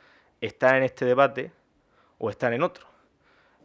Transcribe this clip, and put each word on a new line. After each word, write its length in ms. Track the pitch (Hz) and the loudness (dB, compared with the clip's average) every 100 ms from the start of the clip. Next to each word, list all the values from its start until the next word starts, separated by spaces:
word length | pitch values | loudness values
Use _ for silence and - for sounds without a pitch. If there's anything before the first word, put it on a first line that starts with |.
| _ _ _ _ | _ _ _ _
están 340 | 110 - 131 131 | -10 0 2 2
en 80 | |
este 220 | 127 - 127 | 0 -2 0
debate 480 | 123 139 127 156 - _ _ _ _ _ - | 2 2 0 -12 -16 _ _ _ _ _ -10
o 120 | 110 | -8
están 220 | - 123 | -4 -4
en 120 | 117 | -2
otro. 220 | 170 - - _ _ _ _ _ _ _ | -4 -8 -20 _ _ _ _ _ _ _